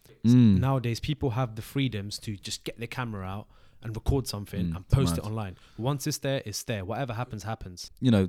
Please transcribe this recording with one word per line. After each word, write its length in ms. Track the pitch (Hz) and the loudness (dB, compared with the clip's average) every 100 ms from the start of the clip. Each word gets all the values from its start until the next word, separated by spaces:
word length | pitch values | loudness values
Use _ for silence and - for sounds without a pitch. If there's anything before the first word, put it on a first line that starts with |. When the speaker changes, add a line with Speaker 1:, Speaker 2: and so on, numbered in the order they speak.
| _ _ 113 | _ _ 6
Speaker 1:
s-, 80 | |
Speaker 2:
Mm. 260 | 123 117 95 | 8 8 6
Speaker 1:
nowadays 400 | 131 135 120 117 | 4 0 -2 -4
people 320 | - 147 139 | -4 -2 -2
have 240 | 110 123 110 | -2 -4 -6
the 60 | |
freedoms 560 | - 139 135 104 101 - | -6 -2 -2 -2 -8 -10
to 160 | - 101 | -10 -10
just 260 | - - | -8 -10
get 140 | - - | -12 -12
their 100 | 113 | -10
camera 380 | - 120 104 95 | -6 -6 -6 -8
out 220 | 98 - _ - - | -8 -12 _ -20 -14
and 120 | 113 110 | -10 -4
record 320 | - 139 120 | 0 0 -2
something 400 | 104 101 95 87 | -8 -6 -4 -4
Speaker 2:
Mm, 40 | 82 | -4
Speaker 1:
and 120 | - | 2
post 280 | - 87 82 | 4 4 0
it 60 | |
Speaker 2:
mad. 60 | 107 | -4
Speaker 1:
online. 280 | 110 98 87 - - | -6 -8 -10 -18 -4
Once 280 | 120 143 151 | -2 -2 -4
it's 120 | 143 | -4
there, 220 | 139 135 - | -2 -4 -4
it's 180 | 101 | -8
there. 220 | - 107 92 | -6 -6 -4
Whatever 280 | 113 135 | -6 -4
happens, 300 | 110 123 107 | -6 -8 -8
happens. 480 | 104 113 92 90 - - | -8 -8 -10 -14 -16 0
Speaker 2:
You 120 | 127 | 6
know, 160 | 107 | 6